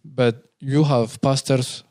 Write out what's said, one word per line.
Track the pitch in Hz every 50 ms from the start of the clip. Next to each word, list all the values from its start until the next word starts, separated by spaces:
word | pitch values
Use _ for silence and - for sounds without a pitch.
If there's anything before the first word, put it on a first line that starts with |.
| -
but | 156 135 131 123 120 113 120 - _ _ _
you | - 135 135 151 156
have | 143 139 120 113 113 - -
pastors | - 139 135 135 - - 135 127 127 - - - - _